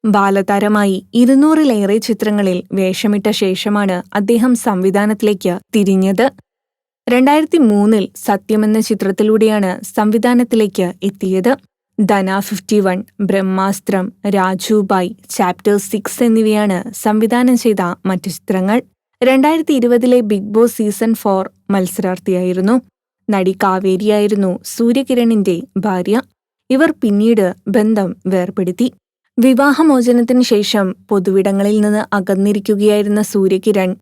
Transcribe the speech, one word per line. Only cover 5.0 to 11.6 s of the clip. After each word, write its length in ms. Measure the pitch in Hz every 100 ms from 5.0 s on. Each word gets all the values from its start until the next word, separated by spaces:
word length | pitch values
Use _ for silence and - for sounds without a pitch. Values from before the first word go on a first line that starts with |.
| 208 214 214 196 190 175 _ 220
തിരിഞ്ഞത്. 560 | 196 190 190 185 262 - _ _ _ _ _ _ -
രണ്ടായിരത്തി 480 | 247 262 294 311 339
മൂന്നിൽ 520 | 240 208 208 220 185 -
സത്യം 500 | - 196 - 214 214
എന്ന 140 | 220
ചിത്രത്തിലൂടെയാണ് 1040 | 214 214 196 196 214 214 220 214 190 180 -
സംവിധാനത്തിലേക്ക് 1080 | - 214 220 240 247 240 226 208 - 180 175
എത്തിയത്. 540 | 196 196 190 185 196 285